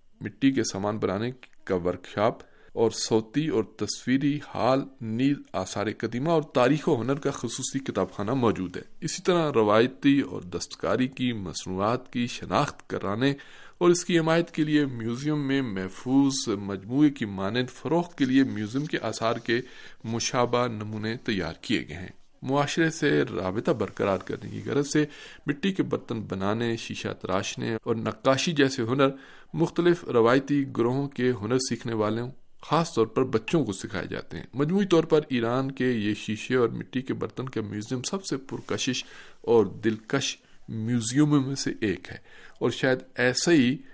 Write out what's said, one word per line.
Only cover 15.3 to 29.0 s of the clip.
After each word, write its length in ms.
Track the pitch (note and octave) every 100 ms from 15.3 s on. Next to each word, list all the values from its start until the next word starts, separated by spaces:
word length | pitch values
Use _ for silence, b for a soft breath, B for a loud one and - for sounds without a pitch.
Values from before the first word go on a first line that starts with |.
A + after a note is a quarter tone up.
| D3+ C3+
میں 160 | C3+
محفوظ 880 | B2+ F#2+ F#2+ - B2+ C3+ C#3 C3+ A#2+
مجموعے 600 | G2+ G2 G2 G2 C3+ D3+
کی 140 | C#3+
مانند 460 | G#2+ F#2+ G2 A#2+ B2+
فروخت 480 | - - E3+ E3+ -
کے 60 |
لیے 200 | B2+ C3+
میوزیم 400 | B2 G#2 G#2+ C3
کے 140 | D3+ D3
آثار 340 | A2+ - A2+ A#2
کے 240 | - A#2 C3 B B B
مشابہ 640 | A2+ A2+ - C3 A#2+ B2 B2
نمونے 500 | G#2+ G#2+ A2 A2 A2
تیار 360 | - G2 D#2+ -
کیے 220 | - F#2 -
گئے 80 | D#2+
ہیں۔ 120 | F#2+ - - _
معاشرے 480 | B2+ C#3 C#3+ - D#3+
سے 340 | - D3 D3 C3 G2
رابطہ 340 | F#2 G#2 D3
برقرار 480 | A#2 F#2+ - G2+ F#2+
کرنے 320 | - - G#2+
کی 200 | G#2+ G#2+
غرض 220 | B2 C#3+
سے 120 | D#3 D3 B B B -
مٹی 260 | C#3+ G3
کے 100 | F#3+
برتن 380 | - A2+ - A2+
بنانے، 560 | G2+ G2 G2 A2+ A#2 A2+
شیشہ 320 | - A2 G#2+ G2+
تراشنے 540 | - F#2+ - - A#2+ A2
اور 120 | B2 A2+
نقاشی 560 | A2 G#2 C3+ C3+ F#3
جیسے 300 | D3 C3+ C3+
ہنر 260 | A2+ C3+